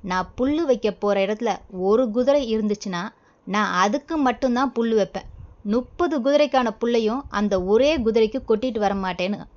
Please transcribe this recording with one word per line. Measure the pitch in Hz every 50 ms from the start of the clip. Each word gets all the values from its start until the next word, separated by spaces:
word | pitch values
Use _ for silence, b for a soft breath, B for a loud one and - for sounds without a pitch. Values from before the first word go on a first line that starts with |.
நான் | - 190 180 185 185 180 - -
புல்லு | 247 269 294 311 339
வைக்க | 285 254 - - 214
போற | 196 - - 208 202 196 196
இடத்துல | 190 214 214 233 226 190 - - -
ஒரு | - 185 180 190 208 233 262 226
குதிரை | 208 247 247 262 277 294 277 226 220 220
இருந்துச்சுன்னா | 214 214 208 208 - 208 190 175 180 226 _ b b b b b b
நான் | - 185 208 214 190 185
அதுக்கு | 180 185 208 214 285 - - 330 311
மட்டும்தான் | 277 254 240 247 - 262 240 240 269 262 - 233
புல்லு | 233 233 220
வைப்பேன். | 214 196 185 - 190 - - - - - - - _ -
முப்பது | 208 202 240 247 - - - 349 330 320 294
குதிரைக்கான | 220 269 285 294 294 294 285 262 247 - - -
புல்லையும் | - 240 240 233 226 208 226 269 285 -
அந்த | - 202 208 208 196 185 180
ஒரே | 185 208 233 262 294 311 311
குதிரைக்கு | 226 226 220 226 220 214 220 262 - -
கொட்டிட்டு | 226 208 233 254 220 220
வர | 208 196 196
மாட்டேன்னு. | 196 190 185 180 175 180 185 208 - 165 - _